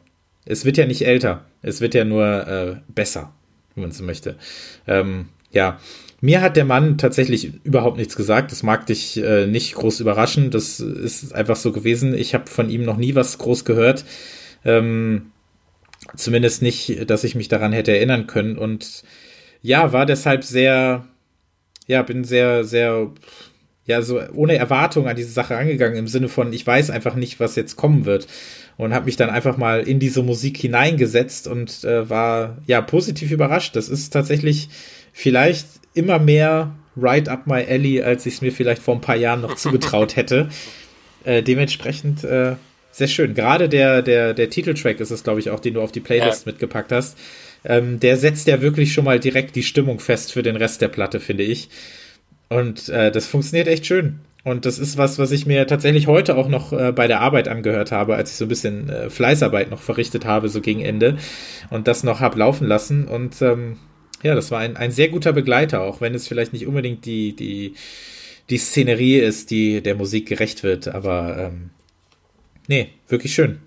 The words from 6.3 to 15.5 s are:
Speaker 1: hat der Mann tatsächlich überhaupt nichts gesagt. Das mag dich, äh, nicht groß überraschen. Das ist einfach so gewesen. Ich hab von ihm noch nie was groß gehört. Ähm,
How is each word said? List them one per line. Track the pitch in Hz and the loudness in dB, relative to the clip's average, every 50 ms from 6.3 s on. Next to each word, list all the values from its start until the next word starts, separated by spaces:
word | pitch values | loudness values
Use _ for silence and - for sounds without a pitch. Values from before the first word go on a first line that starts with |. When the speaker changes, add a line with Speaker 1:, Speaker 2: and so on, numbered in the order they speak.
| 165 185 | 6 6
Speaker 1:
hat | 185 185 156 | 6 4 4
der | 156 139 | 4 4
Mann | 135 127 131 147 156 147 147 | 4 4 4 4 4 4 4
tatsächlich | - 123 - - 127 131 123 107 - 78 - - - | 2 2 2 2 2 2 2 -2 -2 -6 -12 -10 -4
überhaupt | 151 131 131 113 123 117 - | 2 2 4 4 2 0 -2
nichts | 110 - - | -4 -6 -4
gesagt. | - 104 101 107 120 143 151 | -4 0 2 2 2 2 -2
Das | - - | -6 -4
mag | - 110 110 110 - | 0 0 0 0 0
dich, | - 110 107 - - - 110 | -2 -4 -4 -4 -8 -6 -4
äh, | 104 107 107 101 101 98 | 0 2 4 4 4 2
nicht | 107 117 - - - | 0 -2 -2 -4 -6
groß | - - 113 110 - | -2 -2 -2 0 0
überraschen. | - 107 101 107 113 117 - 147 139 127 | 0 0 2 2 2 2 2 2 2 2
Das | - 110 107 - - - | 2 -2 -4 -4 -8 -8
ist | 117 107 98 - - 113 - - 139 135 - | -8 -8 -8 -6 -8 -8 -8 -8 -12 -10 -6
einfach | - 110 113 113 | -4 -2 -2 -2
so | - - 120 | 0 -2 -4
gewesen. | 107 107 104 113 117 120 127 131 131 | -4 -2 -2 0 0 0 0 0 0
Ich | - 120 - - | -2 -4 -2 -4
hab | 123 - - | -4 -4 -4
von | - - 117 110 | -4 -2 -2 -2
ihm | 110 113 120 | -2 -4 -2
noch | 117 107 107 | -2 -2 -2
nie | 120 127 135 | -2 0 2
was | 135 123 - - - | 2 0 0 -2 -6
groß | - 117 123 120 - | -2 -2 -2 -2 0
gehört. | - 117 113 113 123 135 135 - - - - - - - - - - - _ - | 0 2 4 4 4 4 2 -2 -14 -18 -20 -20 -20 -20 -20 -20 -20 -16 _ 0
Ähm, | - 117 117 113 117 113 113 113 113 110 104 - - _ _ _ _ | 2 4 4 4 2 -2 -2 0 0 -2 -2 -4 -8 _ _ _ _